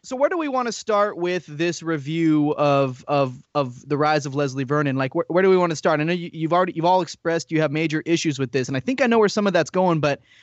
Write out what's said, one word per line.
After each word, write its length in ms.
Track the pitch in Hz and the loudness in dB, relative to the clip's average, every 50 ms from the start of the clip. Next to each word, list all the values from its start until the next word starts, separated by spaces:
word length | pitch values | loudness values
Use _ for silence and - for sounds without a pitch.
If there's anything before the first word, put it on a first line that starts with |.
| - | -14
so 120 | - 262 | -8 -2
where 140 | 254 285 - | 0 0 0
do 80 | 381 | 0
we 100 | 330 311 | 0 -2
wanna 240 | 285 254 254 240 233 | -2 -2 -2 -2 -4
start 460 | - - - 220 208 202 208 208 - | -6 -6 -4 0 0 2 2 0 -2
with 280 | 170 175 175 180 175 - | -2 -2 -2 -2 -4 -6
this 360 | 156 147 143 170 175 160 - 160 | -8 -6 -4 -2 -2 -2 -4 -4
review 680 | 165 160 143 131 147 160 165 165 160 151 151 147 147 147 | -4 -4 -4 -4 -4 -2 0 2 4 4 4 2 2 0
of, 480 | - 147 147 143 139 135 131 123 - - 135 | 2 2 2 4 2 2 0 -4 -6 -4 -2
of, 340 | 147 143 139 127 123 - - _ - | 0 0 0 0 -4 -10 -12 _ -4
of 340 | 147 135 123 123 127 - 135 | -2 -2 -4 -6 -10 -8 -4
The 80 | 147 | -2
Rise 280 | 139 151 151 156 151 139 | 0 2 2 2 0 -2
of 80 | 147 131 | -2 -4
Leslie 280 | 147 143 131 131 139 135 | -2 -2 -2 -2 -4 -4
Vernon? 320 | 123 147 151 147 139 131 | -2 0 0 0 0 0
Like, 160 | 135 135 135 - | -2 -2 -2 -2
wh-, 160 | 170 - - | -4 -4 0
where 140 | 165 185 190 | 0 2 4
do 60 | 190 | 4
we 80 | 185 | 4
wanna 180 | 180 175 170 151 | 4 2 0 -2
start? 240 | - - 175 156 147 | 0 0 2 2 2
I 40 | 151 | 0
know 100 | 165 180 | 0 -2
you, 160 | 175 170 - | -4 -6 -8
you've 220 | - 160 160 151 170 | -8 -4 -2 0 2
already, 180 | 180 185 180 - | 2 0 0 -2
you've 120 | 160 160 | 0 2
all 160 | 175 185 185 | 2 4 2
expressed 500 | 170 - - - - 165 165 165 - - | 0 -2 -8 -6 -4 -2 -2 -2 -2 -2
you 80 | 160 151 | 0 0
have 120 | 156 143 143 | 0 0 0
major 300 | 156 165 151 156 156 - | 0 -2 0 -2 -2 0
issues 340 | 160 170 170 - 160 131 135 | 0 0 0 0 -2 -2 -2
with 140 | 135 120 - | -4 -2 -2
this, 160 | 131 123 - | -2 -2 -2
and 80 | 135 | -4
I 20 | 131 | -4
think 220 | - 254 269 254 | -4 -2 -2 0
I 60 | 262 | 2
know 100 | 233 233 226 | 2 4 4
where 80 | 214 | 4
some 200 | 190 - 214 202 | 2 2 0 0
of 60 | 202 180 | 2 2
that's 180 | 170 147 - | 2 0 0
going, 280 | - 185 185 180 165 151 | 0 0 2 2 2 2
but 220 | 147 143 139 - _ _ _ _ | 0 -2 -2 -4 _ _ _ _